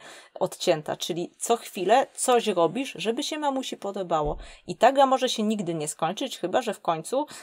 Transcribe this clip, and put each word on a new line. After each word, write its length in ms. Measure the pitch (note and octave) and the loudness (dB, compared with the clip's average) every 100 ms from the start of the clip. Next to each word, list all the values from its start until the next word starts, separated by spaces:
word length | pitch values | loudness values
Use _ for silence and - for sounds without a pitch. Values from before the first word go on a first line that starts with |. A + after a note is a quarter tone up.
| - - - | -6 -20 -16
odcięta. 640 | - F3+ - - D#3+ D3+ D3 | -4 -4 -2 0 0 -2 -6
Czyli 340 | - E3+ - - | -6 -4 -6 -4
co 200 | - A#3 | -2 -2
chwilę 500 | - G#3 F3+ B3 - | -2 -4 4 4 4
coś 340 | - - A#3+ A3 | -2 2 2 4
robisz, 460 | F3+ E3 G3+ C4+ - | 2 2 2 -6 -6
żeby 280 | F#3+ A#3+ | -4 -4
się 160 | C#4 D#4 | -4 -2
mamusi 380 | D4 C4 C4 - | -2 -2 -4 -8
podobało. 600 | G3+ G3 F3 D#3+ D3 D#3+ - - - | -8 -6 -2 0 0 -4 -10 -14 -12
I 100 | F3 | 4
ta 140 | A#3 | 6
gra 140 | C#4 C4+ | 8 6
może 240 | C4 B3+ | 4 0
się 140 | - | 0
nigdy 300 | G#3 G#3+ E3+ | 0 0 -2
nie 140 | E3 D3+ | -4 -4
skończyć, 520 | - E3 G#3 C4+ - | -2 -4 -2 -6 -4
chyba 220 | F3+ A3+ | -2 0
że 120 | A#3+ | 0
w 80 | F#3+ | -2
końcu 440 | - D#3+ - C4 D4 - | -2 -2 -2 -2 -2 -8